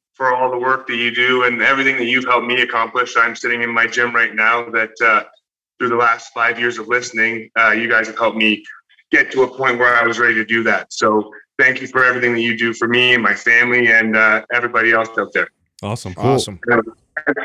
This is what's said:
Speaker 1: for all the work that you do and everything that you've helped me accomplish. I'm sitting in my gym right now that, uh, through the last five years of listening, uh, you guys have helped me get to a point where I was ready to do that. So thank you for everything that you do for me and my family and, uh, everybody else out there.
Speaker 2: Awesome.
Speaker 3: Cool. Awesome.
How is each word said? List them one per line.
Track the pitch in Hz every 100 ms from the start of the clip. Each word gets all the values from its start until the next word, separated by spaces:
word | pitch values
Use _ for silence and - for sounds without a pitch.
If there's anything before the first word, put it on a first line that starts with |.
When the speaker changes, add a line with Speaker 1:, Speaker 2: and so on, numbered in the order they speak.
| _
Speaker 1:
for | - 131
all | 123 127
the | 123
work | 127 131 -
that | 120
you | 120
do | 117 123 127
and | 123 117
everything | 117 135 135 135
that | 117
you've | 127
helped | 131 123 120
me | 123
accomplish. | 120 120 110 123 120 120
I'm | 117 113
sitting | 123 120
in | 117
my | 117 117
gym | 123 120 120
right | 113
now | 107 110 120 117
that, | 113 110 110
uh, | 113 107 - _ _ _ _ -
through | 123
the | 117
last | 120 120 -
five | 120 117 117
years | 120 110
of | 107
listening, | 123 120 113 113 113 110 117
uh, | 113
you | 107 117
guys | 113 107
have | 107
helped | 113 110
me | 110 104 - - _ _ -
get | 147 131
to | 131
a | 127 135
point | 131 120
where | 123 120
I | 117
was | 113
ready | 120 113
to | 107
do | 113
that. | 113 98 -
So | - 113 107 101 - - -
thank | 131 131
you | 127
for | 131 127
everything | 123 120 117
that |
you | 117 113
do | 117
for | 113 120
me | 120 123 123
and |
my | 104
family | 101 117 117 120 123 117
and, | 113 110 110
uh, | 110 110 -
everybody | 120 120 117 113
else | 110 110 -
out | 98
there. | 95 87 _ _ -
Speaker 2:
Awesome. | 101 117 92
Speaker 3:
Cool. | 92 123 131
Awesome. | 110 95 - 113 110 - _ - - 143